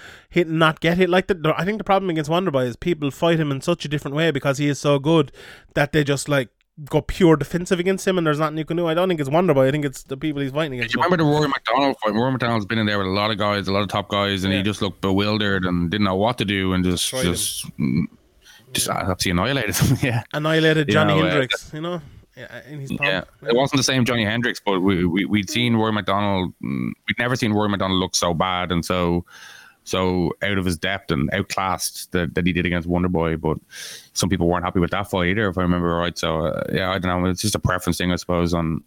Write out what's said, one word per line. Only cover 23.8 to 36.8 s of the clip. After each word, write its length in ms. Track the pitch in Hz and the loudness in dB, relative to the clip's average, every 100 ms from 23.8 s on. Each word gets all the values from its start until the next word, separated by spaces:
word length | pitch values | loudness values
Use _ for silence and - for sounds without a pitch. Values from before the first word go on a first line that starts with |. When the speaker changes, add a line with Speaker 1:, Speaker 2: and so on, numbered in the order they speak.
Speaker 2:
same 220 | 123 131 120 | 2 2 2
Johnny 180 | 120 | 2
Hendricks, 380 | 104 117 117 - 101 | 0 0 -2 -2 -2
but 140 | 95 | 2
we, 240 | 95 90 90 | 2 4 2
we, 200 | 90 85 | 2 2
we'd 240 | 104 95 | 0 0
seen 260 | 107 120 113 | 0 2 2
Rory 160 | 110 | 2
McDonald, 600 | 107 98 98 104 98 87 - | 0 0 0 2 0 -2 -4
mm, 280 | 62 67 60 - - | -6 -4 -4 -8 -8
we'd 140 | - | -2
never 160 | 123 127 | -2 0
seen 160 | 113 | 0
Rory 160 | 104 104 | 2 0
McDonald 320 | 98 95 95 | 0 0 0
look 160 | 90 - | 0 0
so 180 | 87 | 0
bad 380 | 82 92 90 90 | 0 0 0 0
and 140 | 87 - | -2 0
so, 400 | 90 87 87 - - - - - _ | 0 2 0 -2 -12 -20 -20 -20 _
so 480 | - 95 92 90 85 - | -6 -2 0 0 0 -2
out 160 | 98 98 | -2 0
of 60 | |
his 140 | 92 82 | 0 -2
depth 340 | 92 98 - | -2 -4 -2
and 180 | 76 71 | -2 0
outclassed 800 | 95 95 - 95 87 - - - | -2 -4 -2 -2 -2 -4 -8 -6
that, 200 | 90 82 90 | -2 -2 0
that 100 | 87 | 0
he 60 | |
did 120 | 85 87 | 0 0
against 220 | 87 85 | -2 0
Wonderboy. 540 | 87 90 87 82 80 | 0 0 0 0 0
But 160 | 78 80 - - - - - | -2 -4 -6 -18 -16 -16 -12
some 160 | - 90 | -4 -2
people 180 | 90 85 | 0 2
weren't 160 | 87 | 0
happy 160 | 90 90 | 0 0
with 120 | 85 | 0
that 180 | 95 104 | -2 -2
fight 200 | 95 87 | -2 0
either, 200 | 98 104 | 0 -2
if 80 | 87 | 0
I 60 | |
remember 260 | 90 87 87 85 | 0 2 0 0
right. 200 | 87 - | -2 -2
So, 280 | 85 80 80 | -2 -2 -2
uh, 180 | 50 - | -4 -4
yeah, 200 | 82 | -4